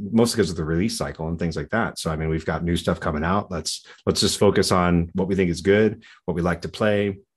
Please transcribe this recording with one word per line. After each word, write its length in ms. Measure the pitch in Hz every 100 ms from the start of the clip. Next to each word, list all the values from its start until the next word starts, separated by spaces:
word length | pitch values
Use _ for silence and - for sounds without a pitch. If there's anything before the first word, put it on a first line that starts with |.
| 101
mostly 300 | 110 117 113
'cause 80 | 92
of 60 | 85
the 80 | 78
release 320 | 82 107 -
cycle 300 | 69 - 80
and 100 | 82
things 180 | 87 78
like 140 | 73
that. 300 | 107 98 -
So, 100 | 85
I 60 | 78
mean, 140 | 80
we've 160 | 80 85
got 180 | 80
new 120 | 85 85
stuff 220 | - 87
coming 240 | - 76
out. 280 | 78 101 101
Let's, 340 | 85 - - - - -
let's 120 | 87
just 180 | 104 -
focus 320 | 104 95 92
on 400 | 95 87 87 85
what 140 | 95 92
we 80 | 95
think 160 | 90
is 100 | 80
good, 420 | 92 101 110 107 - - -
what 80 |
we 80 | 85
like 200 | 87 87
to 60 | 87
play, 500 | - 110 104 101 98 -